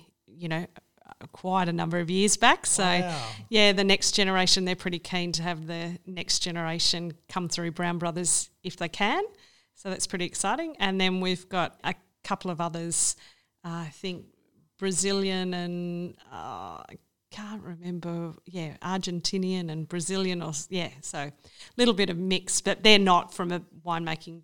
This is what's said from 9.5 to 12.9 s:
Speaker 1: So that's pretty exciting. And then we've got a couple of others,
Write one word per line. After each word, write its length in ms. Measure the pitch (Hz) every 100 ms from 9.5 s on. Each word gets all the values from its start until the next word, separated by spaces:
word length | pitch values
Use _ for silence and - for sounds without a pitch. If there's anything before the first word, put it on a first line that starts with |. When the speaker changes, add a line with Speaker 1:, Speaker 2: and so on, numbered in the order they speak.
| _ _
Speaker 1:
So 160 | _ 196
that's 180 | 185 -
pretty 180 | 185 180
exciting. 520 | - 196 262 330 294
And 220 | 196 190
then 180 | 185 185
we've 300 | 185 180 -
got 280 | 185 160 -
a 120 | - 180 _ _
couple 260 | - 196 185
of 100 | 165
others, 560 | 170 165 170